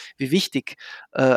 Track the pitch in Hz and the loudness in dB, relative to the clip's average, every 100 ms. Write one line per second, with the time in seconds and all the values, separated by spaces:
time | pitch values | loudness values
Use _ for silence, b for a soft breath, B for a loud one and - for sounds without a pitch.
0 | B - 135 180 - 135 - - B B | B -8 0 0 0 -4 -6 -16 B B
1 | B - 131 | B 2 4